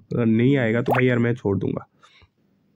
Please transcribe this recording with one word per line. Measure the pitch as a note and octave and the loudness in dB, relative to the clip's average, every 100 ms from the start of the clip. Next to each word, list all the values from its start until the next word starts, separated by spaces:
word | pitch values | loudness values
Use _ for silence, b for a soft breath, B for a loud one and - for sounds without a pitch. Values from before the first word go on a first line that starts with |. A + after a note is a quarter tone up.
| - | -4
अगर | C3 A2+ | -2 0
नहीं | A2+ B2 C#3+ | 2 2 2
आएगा | A2+ A#2 | 0 0
तो | B2+ | 0
भाई | B2+ B2+ | 0 2
यार | A#2+ | 2
मैं | A#2+ | 0
छोड़ | A#2+ G#2 G2 | -2 -2 -2
दूँगा। | - - - b b b b _ _ _ _ | -2 -6 -10 b b b b _ _ _ _